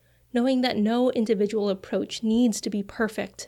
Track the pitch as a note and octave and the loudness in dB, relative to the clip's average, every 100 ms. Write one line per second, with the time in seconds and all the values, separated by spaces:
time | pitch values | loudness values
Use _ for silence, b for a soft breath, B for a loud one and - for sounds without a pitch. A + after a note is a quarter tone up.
0 | b b b A#3+ B3 C4 B3 - G#3 A#3 | b b b 0 2 2 0 2 2 2
1 | B3 - A3 G#3 G#3 A3 G#3 F#3+ - F#3+ | 2 2 0 2 0 0 -2 -2 -4 -4
2 | G3+ - A3 A3+ B3 G3+ A3 G3+ G3 - | -4 -4 0 4 2 2 -4 -4 -4 -4
3 | G#3+ - G3+ - | -4 -4 -10 -12